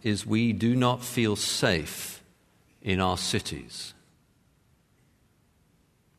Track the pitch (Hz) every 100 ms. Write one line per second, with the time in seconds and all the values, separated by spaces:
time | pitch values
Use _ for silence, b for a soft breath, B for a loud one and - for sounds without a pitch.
0 | 110 101 113 110 117 98 117 127 123 123
1 | - - 110 101 - - 127 85 73 -
2 | - - - _ _ _ _ _ - 95
3 | 92 92 - 107 - - 57 - - -
4 | _ _ _ _ _ _ _ _ _ _
5 | _ _ _ _ _ _ _ _ _ _
6 | _